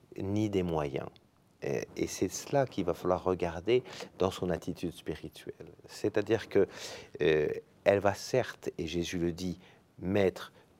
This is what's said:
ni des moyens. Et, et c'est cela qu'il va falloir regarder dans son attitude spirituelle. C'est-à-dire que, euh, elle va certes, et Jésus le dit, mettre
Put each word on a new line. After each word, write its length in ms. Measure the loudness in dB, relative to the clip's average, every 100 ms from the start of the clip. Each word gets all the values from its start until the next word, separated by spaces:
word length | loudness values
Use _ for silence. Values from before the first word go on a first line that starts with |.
| _ -6
ni 340 | -2 0 2
des 100 | 2
moyens. 460 | 2 0 0 -2 -6 -12 _ _ _ _
Et, 240 | -4 -4 -4 -4
et 80 | -4
c'est 240 | 0 -2
cela 380 | -2 -2 0 0
qu'il 180 | 0 -2
va 80 |
falloir 300 | -2 0 0
regarder 600 | 2 0 0 -4 2 2 2 -10 -14 0
dans 100 | 0
son 220 | 0 -2
attitude 420 | -2 -4 -6 -6
spirituelle. 720 | -6 -8 -8 -10 -14 -16 -14 -18 -18 -18
C'est-à-dire 600 | -4 -2 0 2 0 2
que, 200 | 2 2 0 -12 -14 -14 0
euh, 260 | 4 6 4 -2 -8 _ 4
elle 140 | 6
va 140 | 4
certes, 560 | 0 0 0 0 -6 -10 -6
et 80 | -4
Jésus 320 | -2 -2 0
le 140 | -2
dit, 280 | -2 -6 -6 -12 -20 _ -8
mettre 560 | 0 4 4 2 -8 -18 _ _